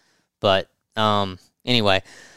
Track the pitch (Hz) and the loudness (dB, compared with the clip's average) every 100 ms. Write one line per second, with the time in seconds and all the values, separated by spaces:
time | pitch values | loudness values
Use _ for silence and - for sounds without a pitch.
0 | _ _ _ _ 104 95 - _ _ 110 | _ _ _ _ 0 0 -2 _ _ -4
1 | 107 104 98 95 _ _ - 123 104 95 | -2 0 -4 -8 _ _ -4 0 2 0
2 | - - - | -2 -16 -20